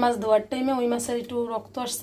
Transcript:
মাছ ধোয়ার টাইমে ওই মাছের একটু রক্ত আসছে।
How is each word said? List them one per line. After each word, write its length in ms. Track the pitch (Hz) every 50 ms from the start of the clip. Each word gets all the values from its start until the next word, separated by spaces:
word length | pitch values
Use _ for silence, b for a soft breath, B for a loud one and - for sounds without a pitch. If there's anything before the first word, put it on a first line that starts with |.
| 240
মাছ 100 | 240 240 240 220
ধোয়ার 180 | 220 214 208 214 -
টাইমে 220 | 262 254 254 269 269 254
ওই 60 | 240 240
মাছের 240 | 240 240 240 - 240 240
একটু 140 | 233 - 247 240 240 233 226
রক্ত 200 | 220 214 - - 254 247
আসছে। 180 | 240 - -